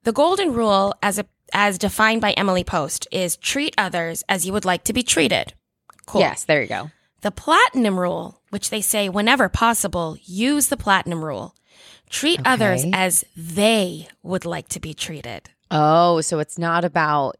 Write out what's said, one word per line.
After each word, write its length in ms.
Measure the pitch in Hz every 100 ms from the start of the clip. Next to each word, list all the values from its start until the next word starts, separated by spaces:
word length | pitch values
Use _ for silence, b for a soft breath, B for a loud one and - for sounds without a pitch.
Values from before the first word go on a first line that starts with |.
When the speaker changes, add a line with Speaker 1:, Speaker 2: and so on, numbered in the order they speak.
Speaker 1:
the 80 | 233
golden 420 | 220 311 381 370
rule, 400 | 233 220 196 196 -
as 160 | 202 196
a, 80 | 202 _ -
as 240 | 190 208 185
defined 420 | 202 - 220 226
by 100 | 214
Emily 300 | - 196 185
Post, 440 | 180 175 147 - -
is 240 | 190 180 -
treat 360 | - 269 302 -
others 460 | 190 175 165 165 -
as 160 | 190 180
you 80 |
would 120 | 202 190
like 180 | 175 -
to 80 |
be 80 | 226
treated. 500 | 247 - 294 147 - - _ _ _ _ -
Cool. 160 | 202
Speaker 2:
Yes, 220 | 170 71
there 180 | - 151
you 60 | 110
go. 240 | 98 143 - _ _
Speaker 1:
The 100 | 208
platinum 680 | 202 - 339 494 269 220 185
rule, 420 | 180 165 170 - _
which 180 | 202 -
they 120 | 220
say 280 | 190 208 202
whenever 400 | 190 214 262 190
possible, 640 | - 233 226 196 175 165 156
use 440 | - 185 247 294 262
the 100 | 269
platinum 480 | - 190 - 170 156
rule. 300 | 123 185 - b b b b _
Treat 280 | - 294 339 135
others 360 | 254 208 180
Speaker 2:
Okay. 100 | 156
Speaker 1:
as 320 | 190 185 175 - -
they 720 | 165 170 208 226 180 160 160 _
would 240 | - 185 170
like 240 | 165 -
to 100 | -
be 140 | 156
treated. 560 | 147 - 151 123 101 - _ _
Speaker 2:
Oh, 500 | 151 151 160 175 170
so 160 | 156 160
it's 220 | 151 -
not 260 | 170 170 175
about 500 | 175 151 147 135 -